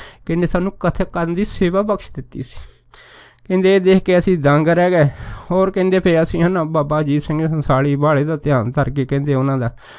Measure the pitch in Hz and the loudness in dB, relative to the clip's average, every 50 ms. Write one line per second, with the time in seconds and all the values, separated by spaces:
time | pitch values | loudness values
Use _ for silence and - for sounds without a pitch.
0 | - - - - - - 165 170 175 160 - 180 180 196 - - - 175 - - | -18 -20 -20 -14 -8 -4 -2 -2 0 0 0 -2 -2 -2 -4 -4 -2 -2 -2 -2
1 | 190 - - 175 170 165 170 180 208 - - - 196 170 180 196 208 208 202 190 | -4 -4 -4 -4 -4 -2 -2 -2 -2 -2 -2 0 0 0 0 0 0 -2 -4 -6
2 | - - - - 127 - - - 127 - - - - - - - _ _ - - | -6 -12 -14 -14 -14 -12 -12 -12 -12 -10 -12 -14 -16 -18 -20 -20 _ _ -20 -20
3 | - - - - - - _ _ - - 185 190 185 190 196 196 180 185 190 190 | -20 -20 -20 -20 -20 -20 _ _ -6 -2 0 2 4 4 4 4 4 4 4 4
4 | - - 180 180 170 196 185 165 139 139 143 151 151 160 170 175 175 180 180 170 | 4 2 2 2 4 2 2 2 2 2 4 4 4 2 2 2 2 2 4 2
5 | 147 139 - - - - - - - - 180 185 190 190 190 196 185 185 185 185 | 2 2 0 -4 -12 -12 -12 -12 -6 -2 0 0 0 0 0 0 0 2 2 2
6 | - 190 165 160 165 - - 165 170 175 185 180 156 156 160 160 143 143 156 151 | 2 2 2 2 2 0 0 0 0 2 0 0 -2 -2 0 -2 -2 0 -2 -2
7 | 156 143 143 151 - - 151 156 160 156 160 156 143 - 139 131 139 147 143 139 | 0 0 0 -2 -2 -2 -2 -2 -2 -2 -2 -2 0 0 0 2 2 0 0 0
8 | 147 151 156 139 147 156 160 147 - 151 143 127 107 120 127 151 135 135 139 143 | 2 2 2 2 0 -2 -4 -4 -2 0 0 0 0 -2 -2 -2 -2 -2 -2 -4
9 | 127 127 143 139 143 147 139 131 131 139 135 131 120 113 - - - - - | -4 -2 -2 -2 -2 0 0 0 0 0 -2 -2 -2 -4 -6 -10 -18 -20 -20